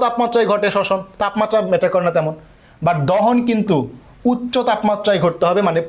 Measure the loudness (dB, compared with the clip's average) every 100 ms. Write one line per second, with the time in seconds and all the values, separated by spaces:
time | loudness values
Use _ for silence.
0 | 0 0 0 0 2 0 0 0 -2 -2
1 | -4 -6 -4 -2 0 0 0 0 2 0
2 | 0 0 -2 -6 -14 -20 -20 -4 -2 0
3 | 0 2 2 2 2 0 0 0 -2 -10
4 | -20 -4 -2 -2 -2 -2 0 0 0 0
5 | 0 2 0 0 0 2 0 0